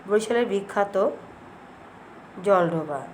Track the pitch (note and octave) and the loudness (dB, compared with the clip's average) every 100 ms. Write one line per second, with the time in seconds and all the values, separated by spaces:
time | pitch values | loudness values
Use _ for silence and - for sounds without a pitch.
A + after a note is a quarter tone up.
0 | F#3+ G#3+ A3 A#3+ A#3 G3 G3 G#3 G3+ F#3+ | 0 0 2 2 2 0 -2 0 0 2
1 | B3+ - - - - - - - - - | 0 0 -10 -20 -20 -20 -20 -20 -20 -20
2 | - - - - F#3+ F#3 E3+ E3 D3+ C#3 | -20 -20 -18 -4 2 4 4 0 -4 -6
3 | C#3+ | -8